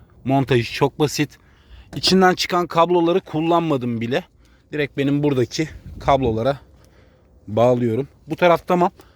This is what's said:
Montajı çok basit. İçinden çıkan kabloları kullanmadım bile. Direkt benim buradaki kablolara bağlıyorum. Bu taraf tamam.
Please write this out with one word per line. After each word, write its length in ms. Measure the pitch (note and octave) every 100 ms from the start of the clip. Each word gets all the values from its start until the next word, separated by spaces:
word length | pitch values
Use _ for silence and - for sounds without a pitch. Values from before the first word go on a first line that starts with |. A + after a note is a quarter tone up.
| - _
Montajı 480 | B2 C3+ C3 B2 A2
çok 260 | - C#3 -
basit. 400 | D3 - D3 - _ _ _ - - -
İçinden 380 | - F#3 F#3
çıkan 320 | F3+ - F3 E3+
kabloları 540 | E3 E3+ F3+ E3+ F#3
kullanmadım 800 | - D#3 E3 E3+ E3 C3+ A#2+ A2+
bile. 240 | A#2 D3+ - _ _ _ -
Direkt 240 | D3+ C#3+ C#3
benim 260 | C#3 C#3+
buradaki 460 | D3 B2+ A#2+ - D3+ - - -
kablolara 600 | - C#3 B2 A2 B2+ C#3 - - - _ _ _ _ _ -
bağlıyorum. 600 | A2 B2 B2 A#2+ A2+ C#3 _ C#3+
Bu 100 | D#3
taraf 300 | F3 E3 -
tamam. 240 | F3+ F3+ - -